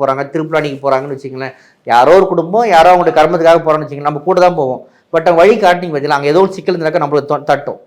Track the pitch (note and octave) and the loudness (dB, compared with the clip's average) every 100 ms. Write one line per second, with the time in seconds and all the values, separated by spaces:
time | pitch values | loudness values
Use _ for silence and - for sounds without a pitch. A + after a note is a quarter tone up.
0 | C3+ C3+ C#3 D#3+ D#3 D#3 D3+ C3+ C#3 C3 | -4 -2 -6 -8 -4 -4 -4 -6 -2 -2
1 | C#3+ C3 C3+ C3 C3 - _ _ - A#2+ | -4 -12 -12 -12 -14 -14 _ _ 0 2
2 | C3+ F#3+ F#3+ E3+ E3 G#3+ A#3 E3 E3+ F3+ | 4 4 4 -2 -2 -2 2 4 6 4
3 | E3 D#3 D#3 E3+ E3 E3 D#3 D#3 C#3 C#3+ | 2 2 0 2 2 2 2 -2 -4 -8
4 | D3 D3 F3+ F#3 F3+ D#3+ C3 B2 - _ | -6 -4 -2 2 2 0 -4 -6 -14 _
5 | _ E3 E3 E3 F#3+ A3+ F#3 F3 F3+ D3 | _ -2 0 4 4 4 2 0 -4 -6
6 | D3 C#3+ C#3+ D#3+ F#3+ F#3+ F3 F3+ D#3 D#3+ | -2 -2 0 2 0 -2 -6 -4 -2 -2
7 | C#3+ D3 C#3+ D3 C#3+ C#3 - - | 0 -2 -2 -4 -2 -2 -4 -14